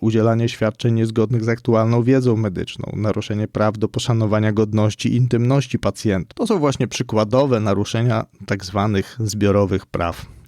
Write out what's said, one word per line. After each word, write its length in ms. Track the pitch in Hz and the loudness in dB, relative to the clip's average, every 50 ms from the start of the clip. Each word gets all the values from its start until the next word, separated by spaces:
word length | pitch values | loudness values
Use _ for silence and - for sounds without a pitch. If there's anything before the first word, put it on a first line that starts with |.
udzielanie 480 | - 110 110 113 107 117 113 113 113 117 | -2 0 2 2 2 2 2 2 0 -2
świadczeń 460 | - - 110 107 - - - 120 113 | -2 -2 -2 -2 -2 -2 -2 0 0
niezgodnych 500 | 113 113 110 110 113 110 104 123 117 110 | 0 0 0 0 0 0 2 0 0 0
z 40 | 117 | -2
aktualną 540 | 117 117 - - 113 110 113 113 117 120 117 | -2 -2 0 2 2 2 2 2 2 2 4
wiedzą 340 | 123 135 135 123 127 113 | 4 4 4 4 2 2
medyczną, 560 | 107 110 104 87 85 85 - - - - - - | 0 0 -2 -4 -4 -6 -8 -8 -10 -10 -8 -6
naruszenie 520 | 92 104 107 95 107 104 - 110 104 107 104 | -4 -2 -2 -2 -4 -4 -4 -4 -4 -4 -4
praw 300 | - 104 104 107 107 107 | -2 0 0 0 0 0
do 100 | 110 107 | -4 -4
poszanowania 640 | - 117 - - 120 110 110 104 104 107 107 107 107 | -2 -4 -2 0 0 0 2 2 2 2 2 2 2
godności 600 | 107 110 107 104 107 107 110 101 - - 123 - | 2 0 2 2 2 2 0 0 -2 -2 0 0
i 40 | |
intymności 640 | 120 127 120 123 117 120 120 135 139 131 - - - | 2 2 2 2 2 2 2 2 2 0 0 -4 -2
pacjenta. 560 | - - - - - 110 98 90 82 - - | -2 -2 -4 -2 -2 -2 -2 -2 -4 -6 -6
To 120 | - - | -4 -2
są 120 | 208 220 185 | 0 0 2
właśnie 300 | 147 143 131 - 131 - | 2 0 0 0 -2 -4
przykładowe 720 | - - 123 123 117 107 107 104 117 127 143 139 123 110 | -4 -6 -6 -2 0 0 0 2 2 2 2 2 2 0
naruszenia 680 | 107 104 98 98 107 - - 117 117 123 110 110 - - _ - 101 | 2 0 0 0 0 0 -2 0 0 0 0 0 -2 -6 _ -16 -8
tak 180 | - 104 98 98 | -6 -6 -6 -6
zwanych 520 | 90 101 101 101 110 104 98 95 - - - | -6 -4 -2 0 0 0 -2 -2 -4 -6 -6
zbiorowych 640 | 110 104 98 107 101 101 98 101 101 92 98 90 - | -6 -4 -2 0 2 2 4 4 2 2 0 -2 -4
praw 400 | - - 90 87 85 85 - - - - - - | -6 -6 -4 -4 -4 -6 -8 -12 -18 -20 -20 -20